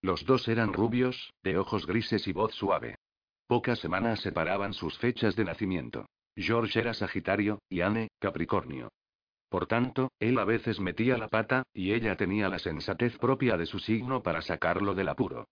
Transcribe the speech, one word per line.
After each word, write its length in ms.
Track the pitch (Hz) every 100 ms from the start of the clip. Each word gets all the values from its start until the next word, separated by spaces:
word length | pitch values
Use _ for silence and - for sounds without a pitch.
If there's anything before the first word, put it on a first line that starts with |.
los 200 | 92 87 -
dos 200 | 127 -
eran 240 | 113 110
rubios, 640 | - 110 120 127 127 - -
de 160 | 95 87
ojos 300 | 98 107 76
grises 400 | 104 110 107 101
y 40 |
voz 220 | 82 107
suave. 440 | - 98 85 - - _ _ _ _ -
Pocas 320 | 120 120 120
semanas 420 | 82 90 117 107
separaban 540 | 101 85 82 98 101 101
sus 240 | 82 -
fechas 360 | 120 120 110 101
de 100 | 101
nacimiento. 600 | 82 98 90 60 55 50 _ _ -
George 440 | 98 117 113 113
era 140 | 117
Sagitario, 680 | 113 104 101 - 101 104 104 _
y 120 | 87
Anne, 280 | 90 110 110 -
Capricornio. 720 | 101 78 87 101 78 67 57 - _ _ _ _ _
Por 160 | 92 92
tanto, 460 | 117 127 127 131 -
él 180 | 110 123
a 80 | 101
veces 340 | 113 - 104
metía 380 | 95 - 117 123
la 100 | 107
pata, 360 | 110 110 127 127
y 200 | - 92
ella 220 | 113 110 92
tenía 320 | 95 104 98
la 120 | 90
sensatez 580 | 92 78 87 98 120 -
propia 400 | 120 131 127 92
de 80 | 85
su 140 | 98
signo 420 | - 110 123 131
para 200 | 92 80
sacarlo 500 | - 85 87 87 101
del 160 | 95 90
apuro. 380 | 69 98 - 78